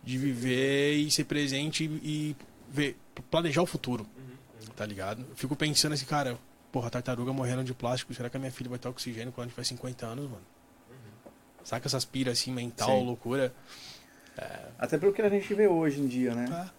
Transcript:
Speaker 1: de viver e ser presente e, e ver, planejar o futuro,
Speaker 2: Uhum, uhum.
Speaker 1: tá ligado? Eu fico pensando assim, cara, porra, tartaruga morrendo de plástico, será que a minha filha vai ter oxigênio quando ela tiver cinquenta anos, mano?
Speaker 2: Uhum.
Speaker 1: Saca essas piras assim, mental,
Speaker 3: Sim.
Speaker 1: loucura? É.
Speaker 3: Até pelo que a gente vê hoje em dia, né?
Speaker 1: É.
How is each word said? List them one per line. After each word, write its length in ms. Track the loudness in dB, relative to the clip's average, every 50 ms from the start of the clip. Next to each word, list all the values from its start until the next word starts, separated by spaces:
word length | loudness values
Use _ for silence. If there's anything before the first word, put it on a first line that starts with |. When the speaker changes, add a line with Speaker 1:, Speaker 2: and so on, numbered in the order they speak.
| -4
Speaker 1:
de 140 | -4 -2
viver 760 | 0 0 0 0 0 0 2 2 4 4 4 4 4 4 4 4
e 140 | 4 2 2
ser 140 | 2 0 2
presente 600 | 0 0 0 0 2 0 0 -2 -2 -2 -2 -2
e, 20 | -2 -2 -4 -4
e 300 | -2 -2 -2 -2 -2 -4 -6 -10 -20 -20 -20 -18 -6
ver, 280 | -2 0 0 0 -2 -8 -18 -16 -16 -16 -4 2
planejar 300 | 2 2 2 4 4 4
o 40 | 2
futuro, 400 | 2 0 -4 -2 -2 -2 -2 -4 -10 -14
Speaker 2:
Uhum, 80 | -16 -16 -16 -16 -18 -20 -20 -20 -18 -18
uhum. 60 | -16 -8
Speaker 1:
tá 100 | -8 -6
ligado? 360 | -6 -6 -4 -4 -4 -4 -6 -10 -12
Eu 60 | -8
fico 180 | -6 -2 -2 0
pensando 380 | 0 0 2 4 4 4 4 0
assim, 120 | -2 -2
cara, 320 | 0 0 2 2 0 -2 -6 -10 -20 -20 -20 -20 -4
porra, 200 | -2 -2 -2 0
tartaruga 400 | -4 -4 -2 -2 -2 0 0 -2
morrendo 320 | 0 0 0 0 0 0 -2
de 100 | -4 -4
plástico, 400 | -2 -2 0 0 -2 -2 -6 -8
será 160 | -8 -6 -6
que 60 | -4
a 40 | -4
minha 100 | -6 -6
filha 180 | -6 -8 -8 -8
vai 80 | -8
ter 120 | -6 -6 -8
oxigênio 420 | -8 -6 -8 -6 -6 -6 -8 -8
quando 140 | -8 -8 -8
ela 60 | -8 -8
tiver 100 | -4 -4
cinquenta 420 | -4 -4 -4 -8 -8 -8 -8 -8
anos, 200 | -8 -6 -6 -8
mano? 160 | -8 -10 -12 -14 -20 -20 -20 -20 -20 -20 -20 -20 -20
Speaker 2:
Uhum. 400 | -20 -20 -20 -20 -20 -20 -20 -20 -20 -20 -20 -20 -20 -18 -6
Speaker 1:
Saca 240 | -4 -4 -2 0
essas 160 | 0 0 0 -2
piras 340 | -2 -2 0 0 2 2 0
assim, 120 | 0 -2
mental, 480 | -4 -4 -4 -6 -2 2 4 6 6 6
Speaker 3:
Sim. 60 | 4
Speaker 1:
loucura? 480 | 2 -2 -4 -2 -2 2 2 2 0 0 -8 -20 -18 -18 -16 -16 -16 -18 -18 -20 -20 -20 -20 -20 -16 -12
É. 220 | -12 -10 -10 -10 -12 -12 -14 -4 -4
Speaker 3:
Até 180 | 0 2 2
pelo 160 | 4 4 4 4
que 80 | 6
a 80 | 4 4
gente 240 | 4 4 2 2 4
vê 120 | 6 8
hoje 340 | 8 8 6 4 4 4 4
em 60 | 0
dia, 260 | 2 2 2 2 2 2
né? 100 | 0 -2 -2
Speaker 1:
É. 120 | -2 -4 -6 -8 -12